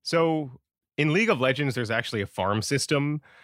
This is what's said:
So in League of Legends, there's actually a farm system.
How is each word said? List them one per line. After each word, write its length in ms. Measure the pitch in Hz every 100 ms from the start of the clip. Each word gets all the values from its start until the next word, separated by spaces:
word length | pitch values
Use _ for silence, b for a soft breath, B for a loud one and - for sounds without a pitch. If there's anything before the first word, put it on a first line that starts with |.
So 560 | - 165 165 160 139 131 _ _ _ -
in 160 | 151
League 160 | 165 220
of 100 | 165
Legends, 340 | 127 131 143
there's 180 | 123 110
actually 300 | 113 - 113
a 60 | 98
farm 340 | - 95 107
system. 600 | - 139 - 147 143 147 b b